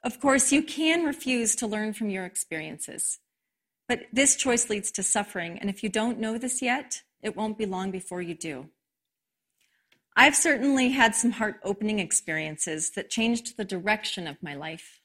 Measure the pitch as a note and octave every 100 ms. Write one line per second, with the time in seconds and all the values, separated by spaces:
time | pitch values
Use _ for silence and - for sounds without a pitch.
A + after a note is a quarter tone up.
0 | B3 - C#4+ C4+ - C#4+ D#4 - D#4+ E4+
1 | D#4+ - B3+ B3 A3 - A3+ G#3+ G#3+ G#3
2 | G#3+ F#3+ F3+ - - D#3+ D#3 D#3+ - -
3 | - - _ _ _ _ _ _ - A#3+
4 | - A3+ C#4 - C4 A#3+ - G#3 - -
5 | F#3 G#3+ G3+ F#3+ E3+ E3+ G3+ G3 G#3+ G#3+
6 | A3+ A#3+ A3 A3+ B3+ - B3+ C4 C4+ -
7 | _ _ G#3+ G3+ G#3+ G#3+ G#3 F#3 F#3+ F#3+
8 | - F3+ F3 E3 D#3+ C3 D3+ _ _ _
9 | _ _ _ _ _ _ _ _ _ _
10 | _ - C#4 C#4+ E4+ C4+ C#4 C4+ B3+ C4
11 | A3+ G#3 A#3+ G#3 A3 - G3 G3+ G#3+ G#3+
12 | E3 - - D#3 D#3 D#3 - D#3 D3+ -
13 | - - A3+ A#3 - - G3 F#3 G3 G#3+
14 | - - E3 C#3+ D#3 C#3+ D#3 E3 - -